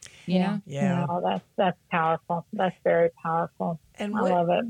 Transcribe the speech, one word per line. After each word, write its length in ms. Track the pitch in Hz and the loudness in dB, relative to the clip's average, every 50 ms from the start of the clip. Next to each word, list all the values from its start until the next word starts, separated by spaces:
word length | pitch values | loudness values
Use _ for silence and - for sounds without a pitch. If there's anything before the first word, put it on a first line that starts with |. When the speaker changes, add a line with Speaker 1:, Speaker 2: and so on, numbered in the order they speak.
| - - - - - | -20 -20 -20 -14 -6
Speaker 1:
You 100 | - 175 | -2 0
Speaker 2:
Yeah. 100 | 185 185 | 2 2
Speaker 1:
know? 160 | 196 208 208 - | 0 -2 -4 -6
Speaker 3:
Yeah. 400 | - 143 139 196 185 175 175 175 - | -8 -4 -2 0 0 2 0 0 -2
Speaker 2:
No, 120 | 175 180 180 | -2 -2 -2
that's, 220 | 185 196 185 - _ _ | -2 -2 -4 -6 _ _
that's 220 | - 208 180 175 - _ - | 0 0 0 0 -2 _ -4
powerful. 560 | - 170 160 160 165 160 - - 175 170 160 _ - | -2 0 0 0 0 -2 -2 -4 -6 -6 -6 _ -4
That's 240 | 208 190 180 - - - | -2 -2 -2 -2 -2 0
very 260 | 180 170 170 170 165 - - - | 2 4 4 4 2 0 -4 -6
powerful. 560 | 165 165 165 170 165 - - 190 180 170 160 _ _ _ | -4 -2 -2 -2 -4 -6 -6 -6 -4 -6 -6 _ _ _
Speaker 3:
And 200 | - 208 208 208 | -10 -8 -4 -2
Speaker 2:
I 60 | 208 202 | 0 0
Speaker 3:
what, 80 | 190 | 2
Speaker 2:
love 180 | 180 175 170 170 | 2 2 2 2
it. 140 | 175 - 233 233 | 2 0 0 -4